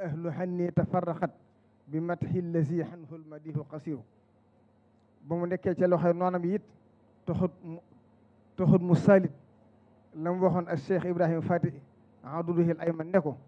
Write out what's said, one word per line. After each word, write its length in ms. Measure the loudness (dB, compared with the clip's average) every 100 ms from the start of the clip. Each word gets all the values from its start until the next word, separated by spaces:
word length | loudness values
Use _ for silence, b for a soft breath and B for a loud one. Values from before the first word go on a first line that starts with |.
ahlu 280 | -8 -6 -6
hanni 420 | -6 -6 -2 0
tafarraqat 600 | 0 0 0 -2 -4 -4 -6 _ _ _ _ -8
bi 120 | -6
matxi 420 | -4 -4 -2 -4
lazi 400 | -2 0 0 0
hanhul 400 | -4 -10 -16 -18 -18
madihu 340 | -18 -10 -10 -8
qasiru. 320 | -12 -8 -10 -10 _ _ _ _ _ _ _ _ _ _ _ -8
Ba 80 | -6
mu 100 | -4
nekkee 300 | -4 -4 2
ca 120 | 2
loxoy 260 | 4 4
noonam 300 | 2 0 0 -2
yi 100 | -2
it, 60 | -6 -20 _ _ _ _ -6
taxut 260 | -2 -2 -2
mu, 140 | -14 -14 -16 -20 _ _ _ _ _ 0
taxut 240 | 4 6
mu 140 | 6 4
saalit 360 | 8 6 6 -6 _ _ _ _ _ _ _ -8
la 160 | -4
mu 100 | 2
waxoon 220 | 2 2 -2
ak 120 | -6
Cheikh 240 | -2 -2 -2
Ibrahima 360 | 0 0 0
Fati 300 | 0 0 0 -4 -16 _ _ _
Aduduhil 520 | -12 -8 -2 2 2 2
Ayman 280 | -2 -4 0
ne 80 | 0
ko, 160 | 0 -6